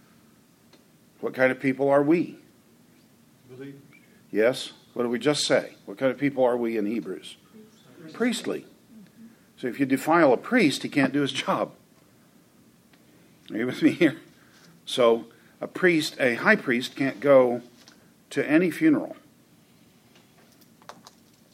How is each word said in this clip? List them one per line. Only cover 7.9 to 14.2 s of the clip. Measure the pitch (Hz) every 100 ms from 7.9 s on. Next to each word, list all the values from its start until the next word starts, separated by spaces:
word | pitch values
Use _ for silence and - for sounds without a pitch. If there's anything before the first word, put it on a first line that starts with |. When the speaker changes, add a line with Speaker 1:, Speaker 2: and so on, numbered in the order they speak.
| - -
Speaker 1:
Priestly. | - 240 - - 78 - _ _ - - - - _ _ -
So | 127
if | 117
you | 131
defile | 131 156 170 143
a | -
priest, | - 240 151 -
he | 120
can't | 143 135
do | 143
his | 139
job. | - - 135 98 - _ _ _ _ _ _ _ _ _ _ _ _ _ _ _ _ -
Are | 107
you | 127
with | -
me | 156
here? | - 160 -